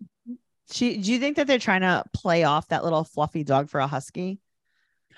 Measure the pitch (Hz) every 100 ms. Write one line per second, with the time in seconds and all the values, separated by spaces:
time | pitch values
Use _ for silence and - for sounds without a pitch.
0 | 202 _ 233 240 _ _ - - 240 208
1 | 190 247 277 294 277 254 226 185 185 135
2 | - - 185 170 151 151 - 160 170 160
3 | 160 147 151 165 143 135 147 143 139 139
4 | - 170 185 196 _ _ _ _ _ _
5 | _